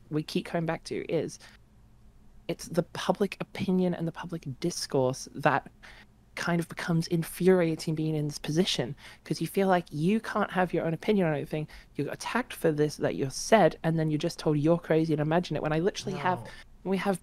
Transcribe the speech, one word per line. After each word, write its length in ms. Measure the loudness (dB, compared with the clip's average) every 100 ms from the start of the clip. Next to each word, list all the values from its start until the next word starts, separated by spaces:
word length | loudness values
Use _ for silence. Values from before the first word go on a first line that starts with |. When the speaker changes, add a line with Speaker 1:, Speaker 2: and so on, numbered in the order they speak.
| -6
Speaker 1:
we 140 | -6
keep 220 | -2 -4 -2
coming 200 | -4 -2
back 180 | -4 -6
to 200 | -6 -2
is, 320 | -2 -2 -8 -20 -20 -20 -20 -20 -20 -20 -20 -20 -14 -8
it's 180 | -8 -4
the 180 | -2
public 540 | -2 -2 -2 0 0 -4
opinion 540 | -10 -6 0 2 2
and 140 | 0 -4
the 40 |
public 340 | -6 -10 -10 -10 -6
discourse 680 | -4 -4 -2 2 2 0 -8 0
that 340 | 2 2 -2 -18 -20 -20 -20 _ _ -6
kind 240 | -2 0
of 100 | -2
becomes 380 | -4 0 0 2
infuriating 880 | -2 -2 2 4 6 4 0 -2 -2
being 180 | 0
in 140 | 0 -2
this 100 | -4
position, 560 | -2 2 2 0 -2 -6 -16 -14
'cause 180 | -8 -4
you 60 | -2
feel 200 | 0 2
like 180 | 2 0
you 300 | -2 0 0
can't 320 | 0 -2 0
have 220 | 0 0
your 120 | 0 -2
own 80 |
opinion 340 | -2 2 2 4
on 60 |
anything. 340 | 0 -4 -6 -6 -12 -14 -6
You're 160 | -6
attacked 420 | -6 -4 -4 -4
for 180 | 0 0
this 260 | 2 0 0
that 180 | -2 -2
you 140 | -4
said, 480 | -2 4 8 6 4
and 140 | 0 2
then 140 | 2
you're 60 | 0
just 200 | -2 -2
told 200 | 0 2
you're 180 | 4 2
crazy 360 | 4 2 4
and 80 | 2
imagine 340 | 2 2 0 -2
it. 80 |
When 100 | 0
I 60 | 0
literally 380 | 0 -2 -6 -2
have, 200 | -2 -2
Speaker 2:
No. 60 | -6 -16 -20 -10
Speaker 1:
we 140 | -4 -2
have 220 | 0 -2